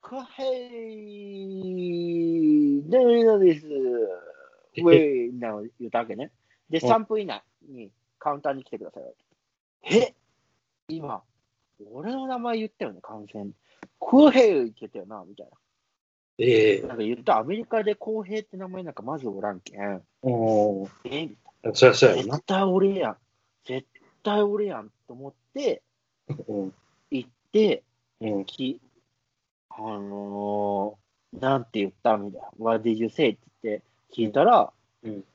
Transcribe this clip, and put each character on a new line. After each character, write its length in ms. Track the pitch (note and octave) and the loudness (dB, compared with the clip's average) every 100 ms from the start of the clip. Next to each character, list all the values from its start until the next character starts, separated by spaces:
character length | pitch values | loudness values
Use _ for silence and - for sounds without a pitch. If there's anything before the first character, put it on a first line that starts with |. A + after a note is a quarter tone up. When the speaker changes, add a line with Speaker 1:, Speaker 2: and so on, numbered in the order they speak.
Speaker 1:
「ク 200 | - B3+ | -12 -14
ヘ 720 | A#3+ - C4+ B3+ B3 A#3 A3+ | -14 -8 -4 -4 -6 -12 -12
イ、 1900 | A3 G#3 G#3 G3+ G3 F#3+ F#3+ F#3 F#3 F3 E3+ F3 E3+ E3 E3 D#3 D3+ D3 C#3+ D3+ | -14 -16 -16 -14 -12 -10 -8 -8 -6 -4 -4 -2 -2 0 2 4 4 4 0 2
で、 100 | B3 | 4
ウ 120 | B3 | 6
ィ 160 | A#3 A3+ | 6 6
ナ 80 | G#3+ | 8
ー 40 | |
で 200 | F#3 D#3 | 6 4
す。 80 | D3+ | -2
ウ 1120 | C#3+ C3 A#2+ G#2+ F2+ E2+ C2+ C#2 _ _ - E3+ | -4 -2 0 -2 -4 -14 -20 -20 _ _ 0 8
ェ 340 | E3 D3+ C3 A#2+ | 8 8 0 -2
イ」 40 | |
み 60 | B2 | -6
た 80 | A#2+ | -8
い 20 | |
な 60 | G#2+ | -8
の 120 | G#2+ _ | -10 _
言 80 | A#2 | -6
っ 40 | |
た 80 | A#2 | -4
わ 60 | A#2 | -4
け 100 | A2 | -8
ね。 160 | C3 _ _ _ _ | -12 _ _ _ _
で、 100 | D#3+ | -2
Speaker 2:
う 60 | A#3+ | 2
ん。 20 | |
Speaker 1:
三 180 | A3+ G#3 | 2 2
分 160 | A3 | -6
以 40 | G3 | -6
内 180 | G#2 _ _ _ | -10 _ _ _
に 240 | C3 G#2 _ _ _ | -20 -20 _ _ _
カ 160 | D3+ | -6
ウ 40 | C#3+ | -4
ン 40 | |
タ 100 | D3 | -4
ー 20 | |
に 100 | C3+ | -6
来 60 | B2+ | -8
て 80 | - | -14
く 80 | F#2 | -14
だ 60 | |
さ 80 | - | -16
い。 40 | B1 - _ _ _ _ _ _ - G3+ | -20 -20 _ _ _ _ _ _ 0 2
「え？ 180 | B3 _ _ _ _ _ _ _ _ | 2 _ _ _ _ _ _ _ _
今、 360 | D#3+ D3 G#2 _ _ _ _ _ _ G#2 | -12 -10 -12 _ _ _ _ _ _ -20
俺 200 | A#2 F3+ | -14 -10
の 160 | C4 C4 | -8 -8
名 120 | B3+ | -8
前 180 | A#3+ A3+ | -6 -6
言 100 | A3 | -6
っ 20 | |
た 160 | _ D#3 | _ -12
よ 80 | |
ね、 60 | F#2+ | -12
観 260 | - - G#2 | -18 -18 -16
戦。 220 | G#2+ G2+ - _ _ - _ | -14 -14 -16 _ _ -20 _
ク 320 | - B3+ D4+ | 2 8 8
ヘ 180 | B3+ A#3 | 8 4
イ 180 | E3 A#2+ | 4 -2
っ 20 | |
て 40 | G#2+ | -6
言 80 | G#2+ | -16
っ 20 | |
た 80 | - | -16
よ 60 | F#2 | -16
な」 180 | G#2+ F2 | -18 -18
み 80 | G2+ | -20
た 80 | |
い 40 | C#2+ | -20
な。 40 | _ _ _ _ _ _ _ _ _ | _ _ _ _ _ _ _ _ _
Speaker 2:
え 360 | A#2 A2+ G#2+ G2 | 4 6 6 4
え。 40 | |
Speaker 1:
な 120 | - | -2
ん 40 | A#2 | -6
か 60 | |
言 120 | G#2+ B2 | -6 -4
っ 80 | |
た 100 | - | 0
ら 60 | A#2+ | 0
ア 40 | |
メ 140 | A2+ G#3 | 0 -6
リ 80 | A3+ | -4
カ 180 | A3+ | -2
で 120 | G#3 G#3 | -2 -4
公 280 | - A3 | -4 -8
平 160 | F#3+ G#3+ | -6 -10
っ 40 | |
て 120 | G#3+ F#3+ | -10 -14
名 120 | F#3 | -12
前 140 | F#3 | -12
な 80 | F3 | -12
ん 20 | |
か 100 | - | -12
ま 160 | A#2+ D3+ | -10 -8
ず 80 | B2+ | -8
お 140 | G2 | -6
ら 120 | G#2 | -8
ん 60 | F#2+ | -8
け 180 | - G2+ | -14 -10
ん。 240 | G2+ F#2+ _ _ | -8 -8 _ _
Speaker 2:
う 60 | C3 | -4
ん。 540 | A#2+ A2+ A2 G#2 G2 G2 - | 0 2 2 2 0 -8 -12
Speaker 1:
「え？」 240 | B2 C#3 E3 | -10 -8 -8
み 80 | - _ _ | -12 _ _
た 80 | A2+ | -6
い 20 | |
な。 40 | G#2 | 6
Speaker 2:
そ 100 | B2+ | 6
り 60 | |
ゃ 20 | |
そ 140 | - C3 | 8 4
う 20 | |
や 40 | F2+ | 4
ろ 120 | G2 | -2
な。 80 | D3 | -6
Speaker 1:
「絶 80 | - | -2
対 160 | F#3+ | 0
俺 320 | F#3+ F#3 G3 G3 | 2 2 2 0
や 140 | C3 | -4
ん。 80 | G#2+ _ _ _ _ - | -6 _ _ _ _ -8
絶 220 | B2+ - _ _ _ | -8 -8 _ _ _
対 180 | - G#3 | -2 0
俺 240 | G#3 G3+ G#3 | 0 0 -4
や 120 | C3+ | -6
ん」 100 | G#3 _ _ | -12 _ _
と 80 | |
思 160 | B2 C#3 | -16 -16
っ 40 | _ _ | _ _
て、 300 | C4+ C#4 - _ _ _ _ _ D3 - | -6 -4 -4 _ _ _ _ _ -12 -8
Speaker 2:
う 60 | |
ん。 200 | G#2 F#2+ - _ _ _ | -8 -8 -10 _ _ _
Speaker 1:
行 160 | C4+ B2 | -10 -10
っ 20 | _ _ | _ _
て、 320 | G#3 G#3+ D3+ _ _ _ _ | 2 2 0 _ _ _ _
Speaker 2:
う 180 | A2 G2+ | -6 -6
ん。 60 | G2 | -8
Speaker 1:
き-、 340 | - C3 - _ _ _ _ _ _ _ _ _ | -8 -8 -8 _ _ _ _ _ _ _ _ _
あ 120 | - | -14
の 1160 | A2 G#2 G2+ G2+ G2+ G2+ G#2 G#2 G#2 G2+ G2+ G#2+ _ _ _ - | -10 -10 -10 -10 -10 -8 -6 -4 -2 -2 -4 -8 _ _ _ -6
ー、 60 | |
「な 180 | C3 C3+ | -2 -2
ん 60 | A#2+ | -2
て 60 | |
言 160 | A2 G2 | -6 -6
っ 20 | - | -2
た？」 140 | A#2+ G#2+ | 0 0
み 140 | G#2 | -2
た 80 | F#2 | -14
い 20 | |
な。 80 | - - | -18 -6
「What 260 | A2+ A2+ | -2 0
did 100 | A2+ | 0
you 160 | A2 A2+ | -2 -4
say？」 200 | - D3+ | 0 0
っ 20 | |
て 60 | - _ _ | 0 _ _
言 120 | A2+ G#2 | -8 -8
っ 40 | |
て 40 | _ _ _ | _ _ _
聞 180 | - A2 | -4 -2
い 20 | |
た 140 | B2+ F3+ | 2 4
ら、 260 | A#3 - _ _ _ | 4 2 _ _ _
Speaker 2:
う 60 | A2+ | -14
ん。 140 | G#2 - | -14 -14